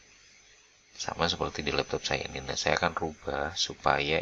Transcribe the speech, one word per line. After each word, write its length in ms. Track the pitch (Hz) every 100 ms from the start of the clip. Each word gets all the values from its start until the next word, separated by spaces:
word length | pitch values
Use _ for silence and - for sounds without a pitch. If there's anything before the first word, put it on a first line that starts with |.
| - - - - - - - _ _ -
Sama 320 | - - 85
seperti 320 | 85 76 -
di 160 | 73 71
laptop 240 | - -
saya 240 | - 69
ini. 160 | - 69
Nah, 160 | 67 69
saya 240 | - 76
akan 160 | 85 -
rubah 560 | 82 - - 69 76
supaya 640 | 85 - - 73 71 71 80